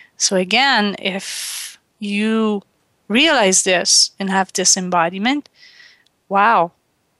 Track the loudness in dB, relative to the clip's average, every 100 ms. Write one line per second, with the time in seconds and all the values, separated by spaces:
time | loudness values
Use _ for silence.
0 | -20 -6 -2 0 0 2 2 2 0 -2
1 | -6 -6 -8 -10 -10 -12 -14 -18 _ -12
2 | -6 -2 0 0 0 -2 -8 _ _ _
3 | -2 2 2 4 2 2 2 0 2 2
4 | 2 -2 -2 -2 -2 -2 -2 -2 -2 0
5 | 0 -2 -2 -2 -6 _ -20 -20 -20 _
6 | _ _ -4 0 4 4 0 _ _ _
7 | _